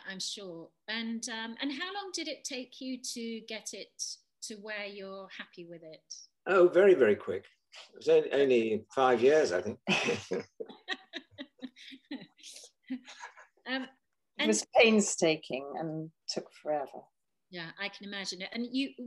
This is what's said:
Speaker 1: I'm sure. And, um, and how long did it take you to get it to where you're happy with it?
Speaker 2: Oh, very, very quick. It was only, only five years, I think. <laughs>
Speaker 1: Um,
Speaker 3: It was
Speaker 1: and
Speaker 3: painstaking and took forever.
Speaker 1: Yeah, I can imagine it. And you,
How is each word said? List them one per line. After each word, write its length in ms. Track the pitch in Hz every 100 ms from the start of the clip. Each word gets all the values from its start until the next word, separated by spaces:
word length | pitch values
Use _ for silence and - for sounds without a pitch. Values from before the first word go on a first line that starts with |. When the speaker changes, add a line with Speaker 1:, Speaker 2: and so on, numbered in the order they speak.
| -
Speaker 1:
I'm 120 | 185
sure. 480 | - - 190 165 165 _ -
And, 380 | 226 226 226 240
um, 280 | 226 226 226
and 100 | 285
how 200 | 269 359
long 160 | 403 392
did 140 | 349 320
it 160 | -
take 360 | - 262 247 -
you 180 | 262 247 254
to 260 | 240 226 220 220
get 240 | 214 202
it 300 | 202 - - - - _ _
to 100 | - 208
where 300 | 214 208 202
you're 420 | 202 196 196 190 -
happy 300 | 196 - 170
with 140 | 170
it? 200 | 160 156 - - - _ -
Speaker 2:
Oh, 220 | 185 175
very, 260 | 170 196
very 220 | 147 110 98
quick. 280 | - 95 - _ _ - -
It 60 | -
was 100 | 151
only, 240 | 160 147
only 520 | 135 139 120 113 104 -
five 260 | 135 127 120
years, 300 | 127 156 135
I 100 | 90
think. 160 | 107 - -
<laughs> 560 | 180 - - - - - - - - - - _ 330 - - 285 _ 254 - - 262 - 254 180 _ - - - _ - 254 - - - - - _ -
Speaker 1:
Um, 160 | 262 247 _ _ _ _ -
Speaker 3:
It 80 | 214
was 160 | 208
Speaker 1:
and 60 | - -
Speaker 3:
painstaking 880 | 226 220 202 - 165 156 - 131 139 165
and 320 | 160 160 160 _ -
took 240 | 160 - -
forever. 400 | 147 147 131 - - _ _ _ _
Speaker 1:
Yeah, 180 | 180 165 -
I 120 | 196
can 160 | - 202
imagine 320 | 202 185 180
it. 80 | 185
And 120 | 226 240
you, 200 | 262 277 -